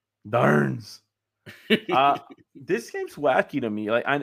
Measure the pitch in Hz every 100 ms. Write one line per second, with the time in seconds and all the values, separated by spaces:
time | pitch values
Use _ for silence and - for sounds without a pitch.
0 | _ _ 104 117 135 147 139 123 110 -
1 | _ _ _ _ - - - 220 - 185
2 | 143 135 - - _ - 135 208 226 392
3 | 381 - 143 151 208 143 117 107 104 117
4 | - 143